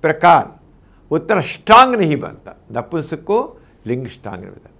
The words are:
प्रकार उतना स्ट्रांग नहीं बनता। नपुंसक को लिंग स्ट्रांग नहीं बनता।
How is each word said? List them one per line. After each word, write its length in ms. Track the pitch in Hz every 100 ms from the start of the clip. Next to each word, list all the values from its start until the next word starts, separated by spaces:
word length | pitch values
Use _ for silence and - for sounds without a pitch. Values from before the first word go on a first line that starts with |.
प्रकार 580 | 160 143 175 160 - - _ _ _ _ _
उतना 300 | 160 - 202
स्ट्रांग 540 | 139 - - 220 262 240
नहीं 220 | 170 139
बनता। 400 | 82 - - - _ 113
नपुंसक 460 | 120 165 143 160
को 360 | 165 214 277 - _ _ 110
लिंग 220 | 123 127
स्ट्रांग 340 | - 104 92
नहीं 100 | 95
बनता। 180 | 98 -